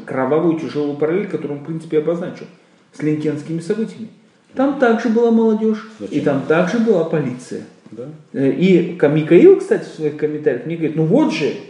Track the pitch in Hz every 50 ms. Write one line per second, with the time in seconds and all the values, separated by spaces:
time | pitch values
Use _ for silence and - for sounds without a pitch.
0 | - - 113 131 131 123 147 160 175 170 156 - - 123 131 147 147 147 143 139
1 | 156 151 170 196 220 - - 151 147 143 143 139 - - 165 160 - - 156 156
2 | 151 170 170 170 180 143 - - 113 - - _ _ _ _ _ _ _ _ -
3 | 147 151 151 151 151 151 143 139 - - 165 165 - - 208 214 220 - - 123
4 | 110 - - _ _ _ _ _ _ _ - - 262 294 285 - 254 233 226 220
5 | - 247 214 233 240 233 226 226 226 226 214 202 220 220 214 - - - - -
6 | 104 95 - 147 - 151 139 135 - - 156 170 180 180 233 233 220 226 208 170
7 | 160 160 170 156 139 127 123 - - - - - 107 - - _ - - 110 110
8 | 123 147 156 - - _ - 131 139 135 - - 175 190 185 160 - - - -
9 | 156 143 151 156 151 - 165 190 285 381 381 - - - 226 165 - - - -
10 | 156 147 147 147 151 147 151 147 147 151 127 120 - 156 165 165 160 143 151 160
11 | 160 156 196 285 311 - - 165 151 117 101 - -